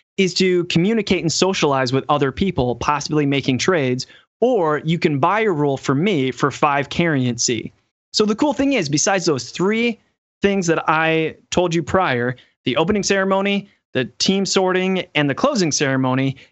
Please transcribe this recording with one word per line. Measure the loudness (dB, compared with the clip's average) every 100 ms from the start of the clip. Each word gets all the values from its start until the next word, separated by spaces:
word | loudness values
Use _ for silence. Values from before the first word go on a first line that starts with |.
| _ -2
is | 0 2
to | 2 2 0
communicate | 0 2 0 0 -2
and | 0
socialize | 0 -2 0 0 0 0
with | -2 0
other | 0 0
people, | 0 -2 0 -2 -2
possibly | -2 -2 -2 -2 0
making | 0 0 -2
trades, | 0 0 0 -2 -6 -16 _ _
or | 0 2 2 0 -2
you | 0
can | 0 2
buy | 2 2
a | 0
rule | 0 0 -2
from | -2 0
me | 2 2 0
for | 0 -2
five | 2 0 2 -2
currency. | -2 0 2 0 -2 -2 -2 -6 -14 _ _ _
So | -2 0
the | 2
cool | 0
thing | 0 0
is, | 0 0
besides | 0 0 0 0
those | -2 -4
three | -4 -2 0 -2 -4 _ _ _ _
things | -2 0 0
that | -2 0
I | 0 2 0 -2 -6 _
told | -2 0 0
you |
prior, | 0 0 2 0 -2 -6 _ _ -4
the | 0
opening | 0 0
ceremony, | 0 0 2 0 0 -2 -4 _ _
the | -4 -4 -2
team | 0 2 2
sorting, | 0 2 0 0 -2 -2 -2
and | 0
the | 0
closing | 0 0 0
ceremony, | 0 0 0 0 0 -2 -4 -14